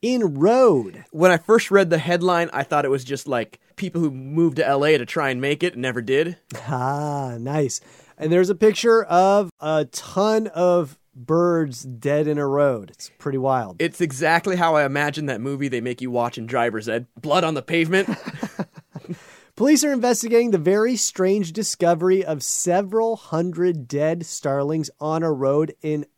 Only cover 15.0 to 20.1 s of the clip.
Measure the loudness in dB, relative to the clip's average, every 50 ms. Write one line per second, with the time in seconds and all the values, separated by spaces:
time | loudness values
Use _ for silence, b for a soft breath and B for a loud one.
15 | -2 -2 -2 -4 -6 -6 -6 -6 -6 -6 -6 -4 -6 -4 -4 -4 -4 -6 -8 -6
16 | -8 -4 -2 -2 -2 -2 -4 -8 -10 -4 -2 0 0 0 -2 -4 -6 -4 -4 -4
17 | -6 _ _ -14 -4 0 0 0 2 0 -2 -4 -6 -4 -2 -2 0 0 0 0
18 | 0 -2 -4 -8 -8 -16 -12 -10 -12 -12 -8 -10 -12 _ _ -20 -20 _ _ -18
19 | -12 -12 -14 -14 -14 -20 -20 -20 _ _ _ -2 2 4 4 4 4 0 0 0
20 | 2 0